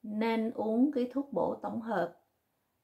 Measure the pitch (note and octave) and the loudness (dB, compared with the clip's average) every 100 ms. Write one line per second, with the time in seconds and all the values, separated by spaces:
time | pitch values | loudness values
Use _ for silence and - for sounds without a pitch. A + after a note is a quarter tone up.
0 | G#3+ G#3+ A3+ A3+ A3 B3 G#3+ A3 C#4 C4+ | -6 -2 0 2 0 -2 0 4 4 4
1 | B3 C4+ C#4 F#3 E3+ A3 G3+ A3 A3+ G3+ | -2 -2 -2 0 0 -2 -6 -6 -2 0
2 | E3+ - _ _ _ _ _ _ | 0 -4 _ _ _ _ _ _